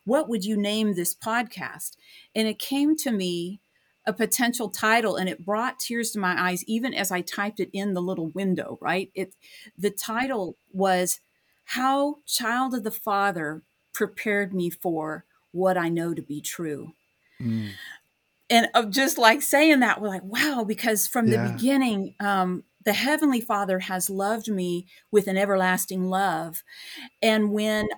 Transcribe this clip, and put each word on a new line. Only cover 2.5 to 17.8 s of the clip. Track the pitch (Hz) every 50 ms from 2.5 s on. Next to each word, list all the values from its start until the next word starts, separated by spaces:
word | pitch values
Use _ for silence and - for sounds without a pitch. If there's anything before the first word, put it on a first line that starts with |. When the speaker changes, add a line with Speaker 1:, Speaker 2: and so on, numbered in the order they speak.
| 214 -
Speaker 1:
came | - - 269 277 285 294 311
to | 311 - 269
me, | 233 196 185 180 175 175 170 175 196 202 _ _ _ _ _ _ _ _ _
a | - 214
potential | - 226 208 - - 247 233 240 - 240 -
title, | - - - 220 220 233 226 208 180
and | - 185 185
it | - - 175
brought | 180 208 214 233 262 254 -
tears | - - 233 233 233 226 -
to | 214
my | 196 180 180 -
eyes, | 180 180 180 180 -
even | - 220 233 233 262 -
as | - 196 190
I | 190 180
typed | 180 - - - 202 208 208 -
it | 185 - -
in | 196 196 208 190
the | 180
little | 175 185 190 180 165 160
window, | 160 185 196 190 185 165 - - - -
right? | - - 165 185 196 - _
It, | 185 190 190 - _ _ - - - - - _
the | - 185 208
title | 202 - - - 220 226 262 269 269 220 190 165 - - _ _ -
was | 185 196 190 185 180 180 180 - - _ _ _ _ _ _ _ _ _ -
How | - 247 254 262 269 277 285 294 294 - _
Child | - - - 247 220 233 247 262 262 240
of | 247 202
the | 220
Father | - - - 220 202 202 196 202 185 170 156 147 156 160 - _ _ _ _ _ -
Prepared | - 220 196 - - - 220 202 202 202 180 190
Me | 185 175 175
for | 170 - - 185 165 160 156 156 156 165 - _ _ _ _ _
What | - 170 185 185 185
I | 185 170 165
Know | 170 170 165 170 165
to | 156 156
Be | - 147 147
True. | - - - - 175 156 147 135 - - - _ _ _ _ _ _ _ _ -
Speaker 2:
Mm. | 123 117 113 113 107 104 98 -